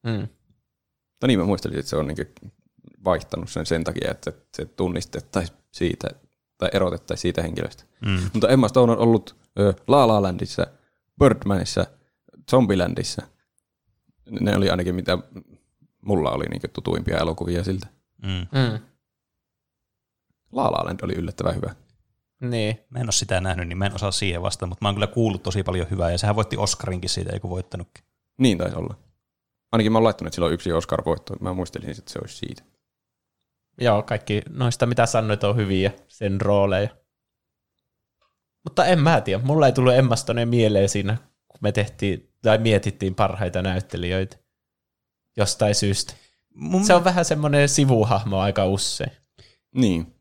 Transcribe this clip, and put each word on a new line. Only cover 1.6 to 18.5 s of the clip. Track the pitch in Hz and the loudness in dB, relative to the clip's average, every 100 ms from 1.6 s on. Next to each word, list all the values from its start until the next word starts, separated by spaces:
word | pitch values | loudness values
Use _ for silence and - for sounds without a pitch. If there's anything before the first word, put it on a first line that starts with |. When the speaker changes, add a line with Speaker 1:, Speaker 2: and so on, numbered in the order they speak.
| - 71 | -2 -6
Speaker 2:
että | 69 | -4
se | 76 | -4
on | 73 | -4
niinku | 71 71 _ - _ _ _ - _ | -6 -10 _ -20 _ _ _ -20 _
vaihtanut | 92 85 - 80 - | -2 -2 -2 -10 -8
sen | 80 78 | -8 -2
sen | 82 | -2
takia, | 80 - - | -2 -4 -6
että | - - - _ - | -6 -10 -12 _ -12
se | |
tunnistettaisiin | 78 - 92 87 - - - 95 85 _ _ | -12 -4 -4 -4 -8 -12 -6 -4 -4 _ _
siitä, | - 87 - - - _ _ _ _ | -4 -4 -2 -8 -12 _ _ _ _
tai | 92 | -2
erotettaisiin | 98 92 87 - 87 | 0 0 -4 -8 -4
siitä | 90 87 | -2 -2
henkilöstä. | 82 85 - - _ _ 110 | -4 -6 -8 -10 _ _ -4
Speaker 3:
Mm. | 92 95 | -2 -2
Speaker 2:
Mutta | 113 104 | 0 4
Emma | 135 107 | 4 4
Stone | 131 120 | 4 4
on | 113 | 4
ollut, | 117 113 - _ _ - | 4 4 0 _ _ 2
ö, | 101 95 - | 2 2 4
La | 143 117 | 6 6
La | 107 | 4
Landissa, | 98 90 95 - 87 _ _ _ _ - | 2 -2 -6 -4 -4 _ _ _ _ 2
Birdmanissa, | 139 131 98 95 90 - 95 _ _ _ _ - - | 4 4 0 -2 0 -2 -4 _ _ _ _ -20 2
Zombielandissa. | 131 107 95 87 85 - - - _ _ _ _ _ _ _ _ _ - - | 2 4 2 0 -2 -6 -8 -12 _ _ _ _ _ _ _ _ _ -12 -2
Ne | 101 95 | 0 2
oli | 92 | 2
ainakin | 87 90 | 0 -2
mitä | 90 - 90 - 95 _ - _ _ _ _ | -4 -2 -4 -4 -20 _ -20 _ _ _ _
mulla | 98 95 73 | -2 0 0
oli | 69 | -2
niinku | - 50 - | -4 -6 -8
tutuimpia | - - - 85 82 | -8 -4 -4 -2 -2
elokuvia | 82 80 87 87 | -2 -4 -4 -2
siltä. | 92 95 - _ _ _ | -2 -6 -8 _ _ _
Speaker 3:
Mm. | 101 92 90 | -6 -6 -4